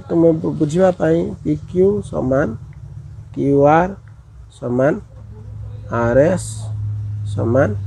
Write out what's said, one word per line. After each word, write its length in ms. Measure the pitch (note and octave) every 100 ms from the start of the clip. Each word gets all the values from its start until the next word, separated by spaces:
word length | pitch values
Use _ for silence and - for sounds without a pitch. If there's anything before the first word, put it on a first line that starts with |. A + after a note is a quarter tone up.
| -
ତୁମେ 220 | E3+ E3
ବୁ-, 200 | D#3+ E3+
ବୁଝିବା 380 | D3+ D#3 D#3+ F#3+
ପାଇଁ, 280 | F3+ D#3+ E3 F#3+ G3
ପି 100 | - D3+
କ୍ୟୁ 300 | - F3+ F#3+ G#3
ସମାନ 440 | G3 - B2+ C3 E3+ A3+ - - - - - - -
କ୍ୟୁ 300 | - C#3 C#3
ଆର୍ 280 | C#3+ D#3 F#3 G3 - - - - - -
ସମାନ 340 | B2+ A#2+ C3+ G#3 - - - - - - - - - A#2
ଆର୍ 180 | A#2 B2
ଏସ୍ 300 | D3+ F#3 - - - - - - - - -
ସମାନ 360 | - A#2+ B2 D3 G2+